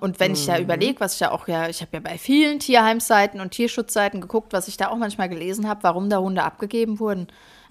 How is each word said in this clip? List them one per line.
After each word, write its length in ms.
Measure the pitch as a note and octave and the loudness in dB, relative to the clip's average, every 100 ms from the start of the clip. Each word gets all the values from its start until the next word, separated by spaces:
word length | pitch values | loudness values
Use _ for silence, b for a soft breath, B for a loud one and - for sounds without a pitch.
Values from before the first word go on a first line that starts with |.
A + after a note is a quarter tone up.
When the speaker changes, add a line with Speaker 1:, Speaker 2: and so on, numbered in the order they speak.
Speaker 1:
Und 180 | G3 F3+ | -4 0
wenn 140 | F#3 | 0
ich 120 | - C#3+ | 0 0
ja 100 | E3+ | 0
Speaker 2:
Mhm. 60 | |
Speaker 1:
überleg, 360 | F3 E3+ A#3 C4 | 0 0 0 0
was 140 | G3 | -4
ich 80 | - | 0
ja 100 | E3+ | -2
auch, 160 | E3 - | -2 -4
ja, 220 | E3 E3 | -2 -2
ich 120 | E3+ | -6
hab 120 | E3+ | -10
ja 80 | D#3 | -10
bei 160 | D#3 E3+ | -10 -6
vielen 420 | - C#4+ D4+ D4 | 2 4 4 2
Tierheimseiten 800 | C#4+ A#3+ A3 A#3 - G#3+ G3+ G3+ | 4 6 6 4 4 4 4 0
und 120 | F#3+ | -8
Tierschutzseiten 680 | - A#3 - A3+ G#3 G3+ G3+ | -2 -2 -2 -2 0 0 -2
geguckt, 320 | F3 A3+ - | -4 -4 -2
was 160 | F#3+ F#3 | -4 -4
ich 80 | - | -4
da 140 | G3 | -4
auch 80 | A3+ | -2
manchmal 320 | A3 G#3 F#3 | -4 -4 -6
gelesen 400 | E3 F3 G3+ G#3+ | -6 -6 -4 -4
hab, 140 | G#3 | 0
warum 260 | F#3 F3 G3+ | 0 0 0
da 80 | G3+ | 0
Hunde 260 | F#3+ F#3 | 0 0
abgegeben 560 | D3+ - G3+ A#3 A3+ G#3 | -2 -4 -6 -2 -2 -2
wurden. 280 | G#3+ F#3+ F3+ b b b b | -4 -4 -6 b b b b